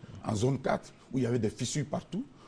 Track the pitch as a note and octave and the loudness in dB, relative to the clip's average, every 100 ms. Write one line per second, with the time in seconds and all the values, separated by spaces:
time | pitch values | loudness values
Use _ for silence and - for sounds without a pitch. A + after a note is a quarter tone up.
0 | - - - G#2+ B2 C3+ - - - - | -16 -8 -2 2 2 2 2 0 -2 -20
1 | - C3+ A#2 B2 G#2 - B2+ D3+ C3+ - | -4 0 2 2 2 0 -2 -2 -2 -4
2 | - F#3 C#4+ - | -4 -6 -6 -14